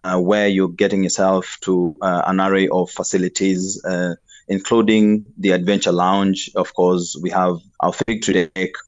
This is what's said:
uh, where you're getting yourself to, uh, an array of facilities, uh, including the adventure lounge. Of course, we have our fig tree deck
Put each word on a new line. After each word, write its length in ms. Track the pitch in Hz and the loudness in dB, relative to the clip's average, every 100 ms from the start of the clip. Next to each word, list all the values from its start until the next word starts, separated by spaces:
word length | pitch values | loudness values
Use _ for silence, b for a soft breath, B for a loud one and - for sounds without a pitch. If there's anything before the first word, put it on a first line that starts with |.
uh, 120 | 92 92 | -2 -2
where 300 | 90 104 101 | 2 2 2
you're 220 | 95 92 | 2 0
getting 340 | 87 101 98 | 0 0 2
yourself 560 | 92 - 95 95 - - | -2 0 2 2 -2 -10
to, 340 | - 92 87 78 | -2 0 0 -2
uh, 220 | 95 87 82 | -2 -2 0
an 140 | 95 | 0
array 280 | 95 98 95 | 2 2 2
of 200 | 92 90 | 0 -2
facilities, 920 | - 92 98 90 - 98 92 95 98 | -6 -4 -2 -2 -2 0 0 -4 -8
uh, 300 | - 90 90 85 _ B _ | -6 -4 -4 -6 _ B _
including 800 | 98 - 117 107 110 107 107 104 - | -6 0 2 4 4 4 2 -2 -4
the 140 | 98 | 0
adventure 400 | 92 90 101 98 | 2 2 0 0
lounge. 580 | 87 90 98 98 95 - | 2 2 2 0 -2 -4
Of 200 | 95 90 | -4 -4
course, 440 | - 90 90 87 73 | 0 2 2 -2 -6
we 100 | 87 | -4
have 260 | 90 92 87 _ _ | 0 0 -2 _ _
our 120 | 90 | -4
fig 300 | - - 110 | -2 -4 -4
tree 260 | - 92 82 | 0 0 0
deck 160 | - 92 - | -4 -8 -8